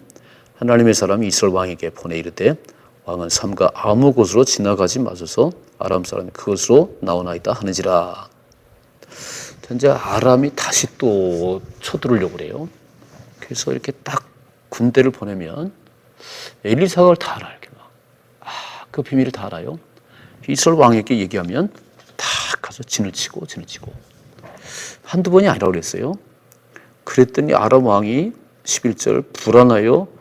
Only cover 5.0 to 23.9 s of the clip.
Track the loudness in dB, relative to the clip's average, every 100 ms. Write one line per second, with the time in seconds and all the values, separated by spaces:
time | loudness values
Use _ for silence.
5 | -6 -8 -6 0 0 -2 -16 -10 -4 -4
6 | -4 -8 -10 -10 -6 -4 4 4 4 -2
7 | -4 -4 -4 -6 -4 -4 -4 -4 0 0
8 | 0 -8 -18 _ _ _ _ _ _ _
9 | -20 -20 -16 -16 -16 -18 -10 0 2 2
10 | -2 0 4 4 2 -4 -4 -2 -4 -2
11 | 0 2 0 -2 -2 -6 -10 -16 -10 -6
12 | 0 0 0 -6 -12 -12 -14 -18 _ _
13 | _ -20 -20 _ -14 -10 -6 -6 -8 -12
14 | -10 -10 -10 _ _ _ _ -2 2 4
15 | 2 0 -6 -8 -10 -10 -12 -12 _ _
16 | _ _ -20 -18 -20 -10 -2 0 2 4
17 | 4 4 0 -10 -14 -20 -20 -20 -20 _
18 | _ _ _ _ -18 -16 -16 -18 -12 -10
19 | -4 0 -2 -4 -10 -10 -12 -12 -16 _
20 | _ _ -20 -14 -6 0 2 6 6 4
21 | 0 -2 -2 -4 -4 -4 -4 -6 _ _
22 | _ -10 -6 -6 -6 -8 -10 -16 -8 -4
23 | -4 -6 -10 -10 -14 -14 -16 -18 -18